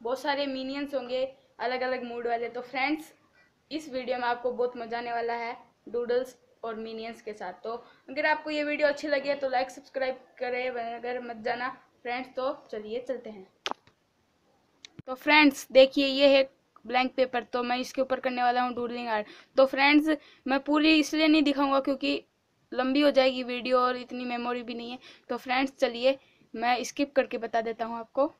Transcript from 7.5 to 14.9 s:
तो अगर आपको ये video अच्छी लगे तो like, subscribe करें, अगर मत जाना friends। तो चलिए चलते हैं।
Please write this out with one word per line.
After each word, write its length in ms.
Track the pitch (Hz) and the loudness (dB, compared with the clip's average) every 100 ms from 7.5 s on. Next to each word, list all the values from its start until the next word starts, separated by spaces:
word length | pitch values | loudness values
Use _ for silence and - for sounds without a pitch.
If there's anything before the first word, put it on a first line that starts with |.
| 185 | -10
तो 120 | 220 233 - _ - | -10 -10 -12 _ -10
अगर 160 | 269 302 | -2 0
आपको 260 | 302 311 | 0 -2
ये 120 | 302 | -2
video 240 | 294 294 294 | -2 2 2
अच्छी 200 | 285 302 | 0 -2
लगे 280 | 277 277 277 | -2 0 -2
तो 140 | 269 | 0
like, 200 | 247 262 | 0 -2
subscribe 480 | - - 269 262 254 - - | -6 -10 -4 -4 -4 -12 -10
करें, 280 | 247 247 254 | -6 -4 -4
अगर 520 | 240 233 233 240 247 | -6 -8 -8 -8 -8
मत 220 | 240 226 | -8 -6
जाना 260 | 226 240 254 254 _ _ | -4 -4 -4 -8 _ _
friends। 340 | 240 247 254 - | -6 -6 -6 -4
तो 160 | 262 285 - | -4 -4 -10
चलिए 340 | 226 208 233 254 | -12 -8 -8 -6
चलते 220 | 240 226 | -8 -10
हैं। 180 | 208 190 _ - - _ _ _ _ _ _ _ _ _ _ - | -16 -20 _ -8 -8 _ _ _ _ _ _ _ _ _ _ -20